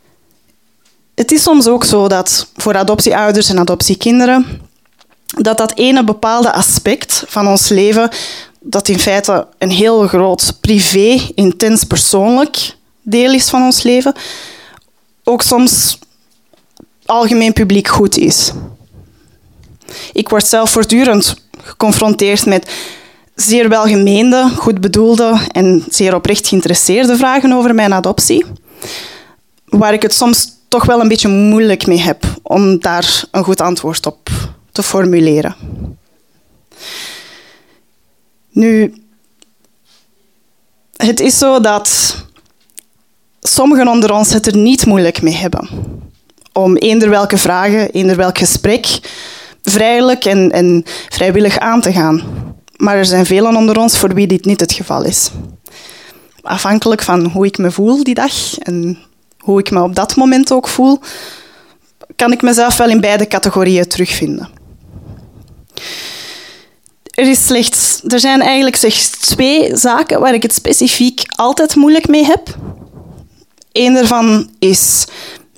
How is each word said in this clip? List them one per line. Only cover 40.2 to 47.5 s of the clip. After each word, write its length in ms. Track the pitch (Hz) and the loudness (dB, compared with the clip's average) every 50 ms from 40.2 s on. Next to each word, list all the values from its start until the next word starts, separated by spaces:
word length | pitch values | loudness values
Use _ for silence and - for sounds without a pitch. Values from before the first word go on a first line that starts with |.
| _ _ _ _ _ _ _ _ _ _ _ _ _ _ - | _ _ _ _ _ _ _ _ _ _ _ _ _ _ -8
het 240 | - 233 220 226 - | -4 -2 -2 0 0
is 180 | - 277 247 | 0 0 0
zo 220 | - 277 269 254 254 | 2 2 2 2 4
dat 560 | 220 214 208 208 208 - - - - - - - - - _ _ _ _ _ _ _ _ - - _ _ _ _ _ _ _ _ _ _ _ _ | 2 2 0 0 -2 -2 -2 -2 -2 -4 -4 -8 -14 -20 _ _ _ _ _ _ _ _ -20 -20 _ _ _ _ _ _ _ _ _ _ _ _
sommigen 480 | - - - - 262 285 294 262 247 | -6 -4 0 2 4 4 4 4 4
onder 260 | 240 233 240 214 214 208 | 2 2 2 2 2 2
ons 200 | 208 214 - - | 2 0 0 0
het 140 | 220 214 | 0 0
er 100 | 226 202 | 2 2
niet 280 | 208 208 240 262 262 - | 2 4 4 2 2 2
moeilijk 360 | 226 202 190 175 170 165 - | 2 2 2 2 0 -2 -2
mee 140 | - 160 165 | -2 -2 -2
hebben 340 | 165 185 175 - - - - - - - - - - - - _ _ _ _ _ _ _ _ - | -2 -6 -4 -4 -6 -6 -8 -10 -10 -10 -12 -12 -16 -20 -20 _ _ _ _ _ _ _ _ -4
om 200 | 190 190 185 185 | 0 2 2 2
eender 320 | - - 220 220 226 220 208 | 2 2 2 2 2 2 2
welke 280 | 208 202 202 196 202 | 2 2 2 0 0
vragen, 540 | 190 - - | 0 0 0